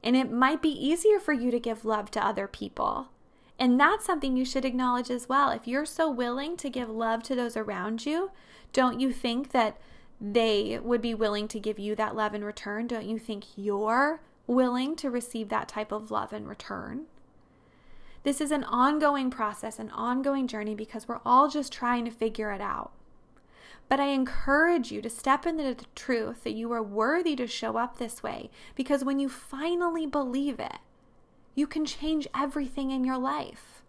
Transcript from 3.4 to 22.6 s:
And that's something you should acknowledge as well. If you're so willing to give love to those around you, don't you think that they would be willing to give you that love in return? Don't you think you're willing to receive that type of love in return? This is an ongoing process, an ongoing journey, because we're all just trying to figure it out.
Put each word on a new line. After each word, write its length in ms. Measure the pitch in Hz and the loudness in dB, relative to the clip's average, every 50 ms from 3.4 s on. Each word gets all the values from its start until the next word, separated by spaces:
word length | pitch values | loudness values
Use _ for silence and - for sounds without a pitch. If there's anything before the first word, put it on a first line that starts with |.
| _ _ _ - | _ _ _ 2
And 180 | 254 247 247 | 4 4 6
that's 280 | 254 285 320 392 427 - | 8 8 6 6 4 2
something 320 | - 359 302 277 269 254 | 0 0 0 0 0 0
you 80 | 254 262 | 0 0
should 180 | 254 - 269 254 | 0 0 0 0
acknowledge 480 | 269 240 254 254 247 247 247 247 247 | 0 0 2 2 2 2 0 0 -2
as 160 | 247 247 240 | -4 -6 -2
well. 220 | - 254 277 285 269 | 0 2 4 4 4
If 180 | - 226 - | 2 -2 -4
you're 180 | 240 240 269 302 | -2 -2 -2 -2
so 240 | 311 - - 330 311 | -2 0 0 2 2
willing 460 | 269 233 247 240 240 262 277 311 349 | 2 0 -2 -2 -2 -4 -4 -4 -6
to 120 | 349 - 285 | -6 -6 -6
give 200 | 233 254 240 220 | -4 -4 -6 -4
love 340 | 220 220 226 226 226 226 233 | -4 -2 0 0 0 0 0
to 120 | - 269 | -2 -2
those 220 | 247 240 233 226 | 0 0 -2 -2
around 480 | 220 220 208 202 185 180 208 226 226 - | -4 -4 -4 -4 -4 -4 -4 -4 -4 -2
you, 260 | 294 302 339 381 381 - - - - - - - - | -2 0 0 -2 -4 -6 -14 -20 -20 -20 -20 -20 0
don't 300 | - 262 254 254 233 233 | 2 4 4 4 2 2
you 100 | 262 269 | 0 0
think 400 | 247 - - 240 233 247 285 - | 0 0 -2 -2 -2 -2 -4 0
that 260 | - 254 226 214 220 - - - - - - - - - | 2 4 4 4 0 -6 -18 -20 -20 -20 -20 -20 -16 -12
they 580 | - 208 202 240 226 226 214 202 214 - 220 - | -10 0 2 4 4 6 4 2 2 0 -2 -4
would 200 | - 226 240 233 | 0 0 0 0
be 120 | 208 240 226 | 0 -2 0
willing 360 | 214 220 208 208 208 208 214 | 2 0 0 2 0 -4 -4
to 100 | - 220 | -6 -6
give 200 | 202 214 214 196 | -4 -4 -4 -4
you 160 | 196 208 214 | -4 -4 -2
that 200 | 214 220 208 - | -2 -2 -2 0
love 180 | 226 214 208 208 | -2 -2 -2 -2
in 120 | 208 208 | -4 -6
return? 420 | 208 214 - - 202 208 214 233 | -8 -10 -8 -8 -6 -6 -4 -4
Don't 180 | 240 240 226 - | -4 -4 -6 -4
you 140 | 202 226 220 | -6 -6 -6
think 240 | 220 - 220 202 208 - - | -6 -8 -8 -8 -10 -14 -14
you're 640 | - 196 208 202 196 214 214 226 247 277 294 320 311 - - _ _ _ | -6 -4 -2 -2 0 0 2 4 4 4 2 2 -4 -8 -20 _ _ _
willing 480 | - 240 254 254 247 247 247 262 277 320 | 2 4 4 4 4 2 0 0 -2 -2
to 140 | 311 - 277 | -2 -4 -2
receive 400 | 240 240 240 - - 226 220 202 | -2 -2 -6 -4 -6 -8 -6 -2
that 180 | 220 220 - | -2 -2 -2
type 240 | - - 214 214 214 | -4 -6 -8 -6 -4
of 200 | 202 214 220 214 | -6 -8 -6 -4
love 200 | 214 208 208 214 | -4 -4 -4 -4
in 160 | 214 214 208 | -8 -10 -10
return? 580 | - 208 - - - 202 185 190 - - 269 320 320 - - - _ _ - - _ _ _ _ _ _ - _ - - - - - - - - | -12 -12 -12 -10 -10 -8 -8 -8 -8 -10 -10 -12 -12 -18 -20 -20 _ _ -20 -20 _ _ _ _ _ _ -20 _ -20 -18 -18 -16 -18 -18 -2 0
This 180 | 277 277 - | 0 0 2
is 100 | 311 277 | 0 0
an 120 | 302 285 262 | 0 -2 0
ongoing 640 | - 233 240 254 277 302 302 302 294 285 277 262 254 | 0 2 4 4 6 6 4 4 4 4 4 0 -2
process, 500 | 254 - 226 208 208 - - 220 220 - | 0 0 -2 -4 -4 -6 -8 -10 -8 -8
an 100 | 220 214 | -12 -10
ongoing 560 | - - 226 240 247 262 269 277 277 277 262 | -6 -4 -2 0 0 0 2 0 0 0 0
journey, 280 | 247 226 214 208 214 214 | -2 -2 -4 -4 -4 -4
because 320 | 208 220 - - 220 - | -6 -8 -10 -10 -12 -8
we're 140 | - 233 - - | -8 -10 -6 2
all 220 | - 247 254 294 | 6 8 8 8
just 240 | 302 285 302 277 269 | 6 4 -2 -4 -4
trying 340 | - - - 240 247 240 233 | -6 -4 0 0 0 0 0
to 60 | 233 | -4
figure 400 | 226 - 226 226 226 - 214 208 | -4 -2 -2 -2 -2 -2 -6 -4
it 80 | 202 | -4
out. 320 | 196 | -6